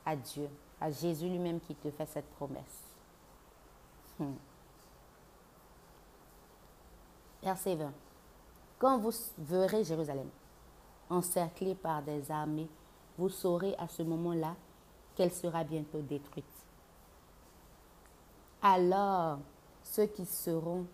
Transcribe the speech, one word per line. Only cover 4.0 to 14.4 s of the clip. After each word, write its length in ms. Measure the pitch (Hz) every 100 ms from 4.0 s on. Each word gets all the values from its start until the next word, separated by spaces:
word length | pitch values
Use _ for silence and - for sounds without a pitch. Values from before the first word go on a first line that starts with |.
| - -
Hmm. 160 | 143 131 - - - - - - - - - - - - - - - - - - - - - - - - - - - - - -
Verset 320 | 190 185 196
vingt. 180 | 165 147 139 - - - - - - - -
Quand 200 | 262 262
vous 140 | 220 226 - -
verrez 460 | 147 180 185 214
Jérusalem 440 | 170 160 151 139 - - - - - - - - -
encerclée 640 | 180 180 185 165 - 190
par 280 | 190 165 156
des 280 | 143 147 143
armées, 380 | 151 151 156 160 - - - - -
vous 100 | 185
saurez 460 | 190 185 175 196 -
à 120 | 170
ce 140 | -
moment-là 520 | 165 165 170 170